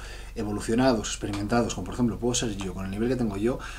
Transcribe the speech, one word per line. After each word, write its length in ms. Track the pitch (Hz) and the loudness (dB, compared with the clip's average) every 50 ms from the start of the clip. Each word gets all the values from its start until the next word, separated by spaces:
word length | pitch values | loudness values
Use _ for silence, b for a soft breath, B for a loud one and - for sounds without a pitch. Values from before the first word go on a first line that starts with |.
| B B B B B B B | B B B B B B B
evolucionados, 720 | - 107 104 104 101 101 - 113 117 131 135 123 107 101 - | -6 -4 -2 -2 -2 0 2 4 6 6 6 6 4 2 -2
experimentados, 640 | - - - 101 101 101 104 101 117 120 117 107 - | -4 -4 -4 -4 -4 -4 0 2 4 4 4 2 0
como 120 | - 92 | -4 -6
por 80 | 92 95 | -6 0
ejemplo 240 | - 123 117 101 90 | 2 2 2 2 2
puedo 160 | 113 120 120 | 0 0 2
ser 220 | - 131 117 101 | 2 0 -2 -2
yo, 160 | 95 98 95 87 | -4 -4 -4 -4
con 100 | 95 95 | -4 -6
el 60 | 95 | -4
nivel 180 | 98 104 113 123 | -2 0 0 2
que 80 | 131 | 2
tengo 200 | 127 123 110 95 | 2 0 0 0
yo. 220 | 101 104 117 135 B B B B | 0 0 0 0 B B B B